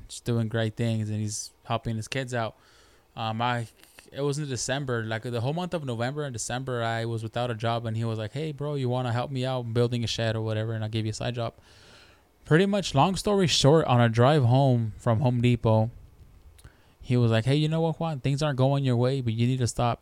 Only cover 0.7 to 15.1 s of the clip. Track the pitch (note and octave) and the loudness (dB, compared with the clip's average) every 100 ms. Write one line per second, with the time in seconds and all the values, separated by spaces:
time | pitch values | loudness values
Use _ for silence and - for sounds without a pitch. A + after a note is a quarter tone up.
0.7 | - A#2 A2 G#2+ G#2+ G#2+ G#2 - _ - | -2 -2 -2 -4 -4 -4 -6 -12 _ -6
1.7 | A2+ A#2 A2 - C3+ B2+ B2 A2 - _ | -4 -4 -6 -6 -6 -4 -4 -4 -8 _
2.7 | _ _ _ _ - A2+ A2 A#2+ A#2+ A2+ | _ _ _ _ -8 -6 -2 -2 -2 -6
3.7 | _ - - - C3+ C#3+ C#3+ C#3+ A#2+ - | _ -20 -20 -16 -4 -4 -2 -4 -6 -4
4.7 | C3+ C3 A#2 A2 A2 B2 A#2+ B2 E3 F3+ | -4 -2 -4 -4 -6 -4 -4 -4 -4 -6
5.7 | F3 C3+ A2+ B2 D3 C#3+ A#2 - B2+ C3+ | -6 -6 -4 -4 -6 -8 -8 -6 -6 -4
6.7 | B2 A2+ A2+ A#2 A2+ A2+ A#2+ B2 A2 A#2 | -2 -2 -2 -4 -4 -6 -4 -4 -2 -2
7.7 | A#2 A#2 A2 A#2 A2 G#2+ C#3+ D#3 C#3 D3 | -2 -2 -4 -4 -4 -6 -6 -8 -6 -6
8.7 | D3 B2 B2+ B2+ A#2 C#3+ C3 B2+ B2+ A#2+ | -4 -2 -2 -2 -4 -4 -4 -2 -4 -2
9.7 | A#2 A#2+ A#2+ A2+ - A2+ A2 A2 G#2+ A2 | 0 0 0 -4 -2 -2 -2 -2 -2 -4
10.7 | A2 G#2+ A2 G#2+ G#2+ A#2+ A#2+ A#2 - - | -4 -4 -2 -4 -4 -6 -4 -8 -10 -20
11.7 | - - - - _ _ _ - D#3 G3 | -20 -20 -20 -20 _ _ _ 2 4 4
12.7 | G3+ - C3+ E3 F3+ G#3 G3+ D#3+ - C3+ | 0 0 4 4 2 0 2 2 4 6
13.7 | D#3+ - B2 A#2+ A2+ B2+ D#3 A#2 C3 C#3 | 6 6 4 4 6 6 6 4 4 4
14.7 | A#2+ A2+ - A#2+ | 4 0 -4 0